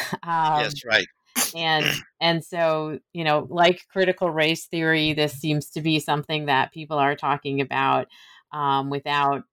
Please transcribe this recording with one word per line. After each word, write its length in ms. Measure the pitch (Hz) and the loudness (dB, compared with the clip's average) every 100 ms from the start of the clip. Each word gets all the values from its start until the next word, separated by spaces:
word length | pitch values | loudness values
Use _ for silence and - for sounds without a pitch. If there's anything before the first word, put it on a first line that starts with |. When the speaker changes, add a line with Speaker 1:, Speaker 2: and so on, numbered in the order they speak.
| - | -6
Speaker 1:
<laughs> 140 | - | -8
Um, 380 | 170 165 156 151 | -4 0 2 2
Speaker 2:
Yes, 240 | 110 143 120 | 0 -4 0
right. 200 | 110 87 _ _ - - 165 | 0 0 _ _ -4 -4 -2
Speaker 1:
and, 280 | 165 156 143 - | 0 0 0 -2
Speaker 2:
<clears throat> 160 | - _ | -8 _
Speaker 1:
and 240 | 165 165 | 0 0
so, 560 | - 175 165 156 156 156 - | -2 0 0 0 -2 -8 -12
you 120 | 170 | -4
know, 220 | 156 151 - | 0 0 0
like 380 | 175 170 180 - | 2 4 2 -4
critical 400 | 190 185 180 180 | 0 0 2 0
race 360 | 156 156 160 - | 2 2 0 -4
theory, 460 | 165 160 160 156 | -2 2 2 2
this 200 | 151 151 | 0 -2
seems 340 | 139 160 151 - | -2 -2 -2 -2
to 120 | 170 | -4
be 160 | 160 156 | 0 0
something 480 | 156 147 - 156 147 | 0 -2 -2 -4 0
that 260 | 135 - | 0 0
people 240 | 160 151 151 | -4 -6 0
are 200 | 139 147 | 0 0
talking 440 | 143 143 139 139 | -2 -2 -2 -4
about, 460 | 135 131 135 131 - - - - _ | -2 0 0 0 -2 -12 -20 -20 _
um, 360 | 151 143 139 135 | -4 0 0 0
without, 540 | 139 147 143 143 143 - | -4 -2 0 0 0 -6